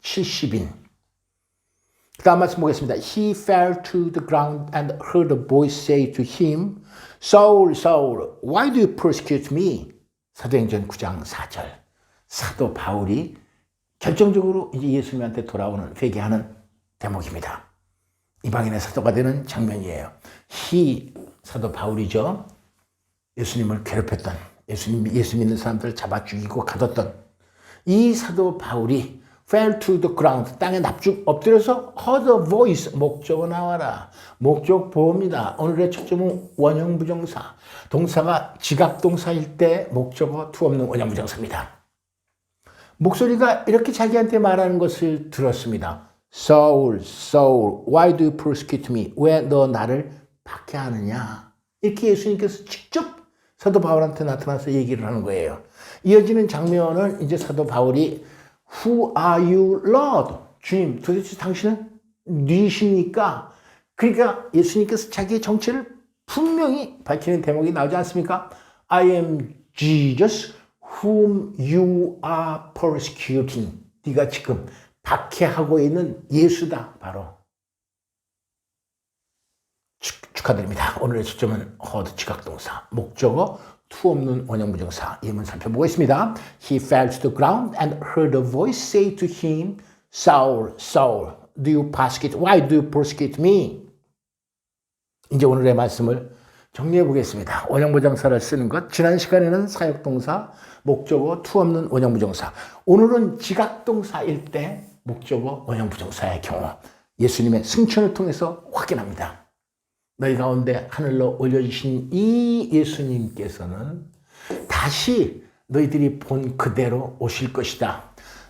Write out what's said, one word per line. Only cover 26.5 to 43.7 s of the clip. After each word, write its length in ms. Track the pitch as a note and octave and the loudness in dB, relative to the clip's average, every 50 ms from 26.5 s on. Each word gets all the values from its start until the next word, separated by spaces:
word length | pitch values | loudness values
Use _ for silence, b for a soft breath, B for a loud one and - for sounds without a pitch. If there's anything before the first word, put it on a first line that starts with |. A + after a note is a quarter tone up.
| - B2 - | -6 -6 -6
가뒀던 500 | - - - B2 A#2 - - G2+ - - - - _ _ b b b b b b b b b b | -6 -2 -2 -2 -2 0 -4 -6 -6 -8 -14 -20 _ _ b b b b b b b b b b
이 300 | F3 F#3 G#3+ A#3 A#3+ A#3 | 2 4 4 6 4 4
사도 440 | - - - E3+ F3+ F#3+ F3+ - - | 0 -2 -4 -2 0 0 0 0 -4
바울이 640 | - - B2+ A#2+ A2+ A2+ C3+ C3+ A#2+ - B B B B B B B _ | -8 -6 -4 -4 0 0 0 0 -2 -4 B B B B B B B _
fell 300 | - G#3+ A3 G#3+ G#3 G#3+ | 2 4 4 4 2 0
to 220 | - - F#3+ F3 | 0 0 2 2
the 140 | E3 E3+ - | 2 0 0
ground, 420 | - D3+ D#3 C#3+ B2+ A2+ - - - | 4 4 4 4 2 -2 -6 -6 -4
땅에 220 | F3+ F3+ F#3 F#3 | -4 -2 0 0
납죽 420 | F3 - - - - G3 G3 G3+ - | -2 -2 -4 0 0 0 0 0 0
엎드려서 720 | - D3 D3 - A3 A3+ G#3+ A3 - B3+ B3 - - - | 0 0 2 4 6 6 6 6 4 0 -2 -2 -10 -14
heard 320 | - - A#3 C4 C#4 A3+ B3+ | -8 -2 0 0 2 4 4
a 200 | A#3+ - E3+ D#3 | 4 4 4 2
voice, 440 | F#3+ A3 A#3+ A#3 E3+ - - - - | 4 4 6 4 4 0 -2 -6 -4
목적어 500 | C#3 C#3+ D3 C#3+ - - - D#3+ D#3 E3+ | -2 -2 -2 -2 -4 -4 -4 -2 -2 -2
나와라. 640 | E3+ F3 F3 F3 F3 F3 E3+ D3+ B2 - F#2+ F#2 B B B B B B B | -4 -4 -4 -4 -4 -4 -4 -4 -6 -6 -8 -12 B B B B B B B
목적 520 | B2+ C#3 D3+ D3 - - F#3+ F#3 F#3 - | 2 2 2 2 2 2 2 2 2 0
보호입니다. 640 | - D#3 D#3 D#3+ F3+ F#3+ G3 F3+ D#3+ B2+ A2 - - - | 0 2 2 2 2 2 -2 -2 -2 -4 -4 -6 -6 -4
오늘의 340 | D#3 E3 E3 D#3+ F3+ F3 F3+ | -2 -2 0 0 0 0 -2
초점은 580 | - - - F3+ F3 F#3 F#3 - F3+ - - - | -6 -4 -4 -2 0 0 -2 -2 -4 -8 -12 -2
원형 420 | - C#3+ D3 D#3 D#3 E3 F3 E3+ E3 | 2 2 2 2 2 -2 -2 -2 -2
부정사. 560 | E3 D#3 E3+ E3+ E3+ E3 - - - - - B B B B B B B | -2 -4 -4 -6 -6 -8 -10 -12 -14 -16 -20 B B B B B B B
동사가 640 | - C#3+ F3 E3+ - D#3+ D#3 E3+ F3 D#3 - - - - | -2 0 0 2 0 0 2 2 0 0 -2 -6 -12 -12
지각 400 | - - D3+ C#3 F3+ D#3 - - | -4 -4 2 2 2 2 2 0
동사일 560 | - F3+ F3 E3+ - F3 E3+ D#3+ D3+ D3 - | 0 0 0 0 -2 -4 -4 -4 -4 -6 -2
때 320 | - F3 E3 E3 F#3+ - - - | 2 2 4 4 2 -2 -4 -4
목적어 580 | B2+ B2+ B2+ - - D#3+ C#3+ D3 D#3 D#3 D#3 | -4 -4 -4 -2 -4 -4 -4 -2 -6 -10 -10
투 160 | - - E3+ | -6 -2 0
없는 200 | D3+ C#3 C3+ B2+ | 0 0 0 -2
원형 220 | A#2 A#2+ A#2+ A2+ A2+ | -2 -2 -4 -4 -4
부정사입니다. 680 | G#2 G2+ G#2+ G#2+ - - A2+ - - - - - - _ _ _ _ _ _ _ _ _ _ _ _ _ _ _ _ _ b b b b b b b | -4 -6 -6 -8 -8 -10 -10 -8 -8 -10 -10 -12 -16 _ _ _ _ _ _ _ _ _ _ _ _ _ _ _ _ _ b b b b b b b
목소리가 680 | b D#3 F#3+ F#3 - B3 A#3+ A#3+ A3+ B3+ A#3+ A3 - - | b 0 2 2 4 2 2 4 4 4 2 2 2 2
이렇게 240 | - | 2